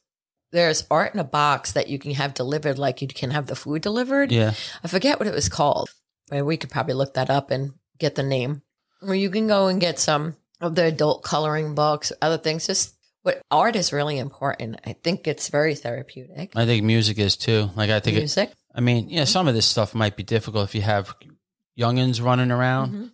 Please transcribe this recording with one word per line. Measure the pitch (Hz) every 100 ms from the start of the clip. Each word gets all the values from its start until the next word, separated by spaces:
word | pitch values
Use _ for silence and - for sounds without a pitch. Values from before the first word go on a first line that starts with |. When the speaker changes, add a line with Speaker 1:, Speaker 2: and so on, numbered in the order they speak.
| _ _ _ _ _
Speaker 1:
there's | 170 170 156 -
art | 156 202
in | 208
a | 139
box | 151 147 143 -
that | 147 -
you | 135
can | 143
have | 139 143
delivered, | 135 127 151 151 131
like | 139 123
you | 135
can | - 135
have | 147 127
the | 131
food | 135 151
delivered. | 208 220 247 277 277
Speaker 2:
Yeah. | 120 110 107 - -
Speaker 1:
I | 170
forget | 185 277 294
what | 208
it |
was | - -
called. | - 147 - - - _ _ -
But | 143 143
we | 160
could | 131
probably | 135 151
look | 131 135 131
that | 131
up | 139 139
and | 131 139 - _ -
get | 151 -
the |
name. | 139 131 123 147 _ _ _ _
Or | 196
you | 190 196
can | 202 220
go | 202 190
and | 185
get | 175 156
some | - 147 156 - _ -
of | 170 165
the | 165
adult | 151 151 -
coloring | - 151 156 156 151 147
books, | 151 147 - -
other | 156 160
things. | 160 160 -
Just | 190 - _ _ _
what, | 185 - -
art | 151 214 220
is | 170
really | 143 147 143
important. | 135 - 139 - 113 113 -
I |
think | 101 165 196 160
it's | 135 -
very | 147 156 147
therapeutic. | 123 120 - 135 127 143 180 113
Speaker 2:
I | 117
think | 113 107
music | 113 107 107
is | 98 -
too. | - 110 104 95
Like, | 104
I | 107
think | - -
it |
Speaker 1:
Music? | 151 - - - _
Speaker 2:
I | -
mean, | 123 120 104
yeah, | 165 131
some | 185 165
of | 113
this | -
stuff | - 104
might | 113 107 -
be |
difficult | 98 113 - 107 101
if | 110
you |
have | 101 104 92 - - - _ _ _ -
youngins | 117 127 127 117
running | 123 123 123
around. | 123 127 131 131
Speaker 1:
Mm-hmm. | 202 240